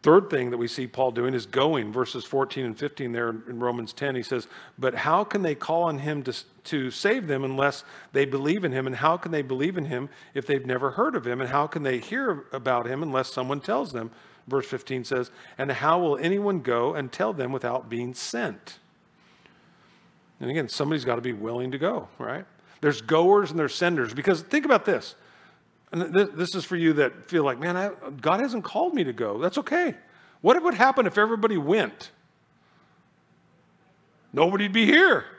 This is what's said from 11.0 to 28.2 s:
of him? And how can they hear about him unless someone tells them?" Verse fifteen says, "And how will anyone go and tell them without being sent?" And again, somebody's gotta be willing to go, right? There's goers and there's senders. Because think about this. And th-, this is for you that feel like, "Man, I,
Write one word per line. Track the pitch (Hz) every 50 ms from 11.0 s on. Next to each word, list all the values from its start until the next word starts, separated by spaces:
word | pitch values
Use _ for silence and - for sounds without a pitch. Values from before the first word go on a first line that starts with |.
| 233 311 254
of | 180 117
him? | 123 123 127
And | 131 117
how | 131 143 147
can | 151 - 165
they | 143 135 127 120
hear | 107 - 214 262 277 240 175 143 - -
about | - 135 117 131 127 120 117
him | 120 131 139
unless | 165 156 131 131 131 -
someone | - 135 127 131 143 143
tells | - - 220 269 285 180
them?" | 135 120 113 117 - - - - - _ _
Verse | - 131 135 131
fifteen | - - 127 - - 135 127
says, | 120 - 135 123 123 - - - - - - -
"And | 135 139
how | 135 - 135 151 165 180
will | 175 160 143 127
anyone | 147 170 190 202 202 202 196 175
go | 123 127 120 117 120 143 165
and | 156 135 123
tell | - - 180 -
them | 202 151 131 123
without | 135 127 - 120 117 131 - 113
being | 120 117 120 123 127
sent?" | - - - - 117 - 151 101 - _ - - - _ _ _ _ _ _ _ _ _ _ _ _ _ - _ _ _ _ _ _ _ _ _ _ _ _ _ _ _ _ _ _
And | 135 123
again, | 139 165 139 113
somebody's | - - 147 143 160 151 120
gotta | 123 120 117
be | 117 127
willing | 117 101 104 113 120 123 127 131
to | 131 135
go, | 151 190 240 202 - - - -
right? | 123 113 127 165 196 _ _ _ _ _ - _
There's | - 147 139 110
goers | 110 113 160 160 170 185 202 208 202 147
and | 151 170
there's | 151 131 -
senders. | - 175 175 175 147 123 110 117
Because | 139 151 196 185 156
think | 165 - - 302 285
about | 302 254 202 -
this. | 208 175 113 - - - _ _ - - - - - _ _ _ _ _ _ _ _
And | - 170 180 165 165
th-, | 190 208 202 151
this | 151 180 175 -
is | 185 156
for | - 185
you | 170 170 160
that | 156 147 139 127 - - - -
feel | 175 165
like, | 147 139 127 120
"Man, | 151 175 180
I, | 180 196 202 185 - - 131 143 131